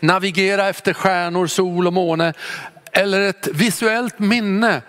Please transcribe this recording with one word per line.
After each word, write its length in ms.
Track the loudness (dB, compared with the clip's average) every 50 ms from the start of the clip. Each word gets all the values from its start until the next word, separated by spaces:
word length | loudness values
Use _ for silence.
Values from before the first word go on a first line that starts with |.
navigera 680 | 2 2 2 2 0 -2 0 0 0 2 2 2 0 0
efter 240 | -2 -2 -2 -2 -2
stjärnor, 540 | 0 0 0 2 0 -2 -2 -2 -2 -2
sol 400 | 0 0 -2 -2 0 0 0 0
och 60 | 2 2
måne, 420 | 0 0 0 0 0 0 0 -2 -4 -10 -12 -12 -12 -14 -16 -18 -20 -8 -2 0
eller 280 | 2 2 2 2 2
ett 280 | 0 0 -2 -4 -6 -4 0
visuellt 680 | 0 2 0 0 0 0 0 0 0 -2 -4 -4 -2
minne 640 | 0 0 2 2 0 0 0 2 2 2 2 0 -4